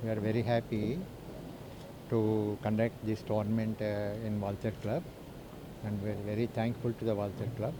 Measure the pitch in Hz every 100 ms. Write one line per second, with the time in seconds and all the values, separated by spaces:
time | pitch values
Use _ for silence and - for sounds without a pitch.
0 | 113 110 104 113 110 120 117 110 107 156
1 | 190 - - - - - - - - -
2 | - 117 107 110 104 101 107 107 117 -
3 | 107 107 - 107 104 113 110 107 107 104
4 | 101 104 113 104 98 101 113 - 101 135
5 | 175 - - - - - - - 110 104
6 | 101 101 101 107 117 - 113 117 120 113
7 | 113 104 101 - 117 - 110 165